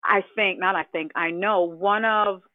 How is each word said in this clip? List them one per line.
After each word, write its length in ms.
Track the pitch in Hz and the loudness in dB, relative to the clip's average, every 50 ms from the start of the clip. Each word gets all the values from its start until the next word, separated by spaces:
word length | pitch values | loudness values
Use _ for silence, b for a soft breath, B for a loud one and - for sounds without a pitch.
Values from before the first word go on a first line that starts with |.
| - | 0
I 200 | - 208 196 190 - - | 2 0 0 0 -2 -4
think, 240 | 220 214 190 185 - | -2 -2 -2 -2 0
not 160 | 185 185 190 | -2 0 0
I 80 | 170 156 | 0 -4
think, 280 | _ - 165 160 156 - | _ -6 -8 -8 -6 -4
I 160 | - 170 165 | -4 -4 -2
know, 320 | 170 170 190 208 214 185 175 | -2 -2 -2 0 2 2 2
one 420 | 170 170 165 180 202 208 214 226 | 0 -2 -2 0 0 2 2 2
of 360 | 226 214 214 208 208 196 185 _ _ _ | 2 2 2 2 2 0 -4 _ _ _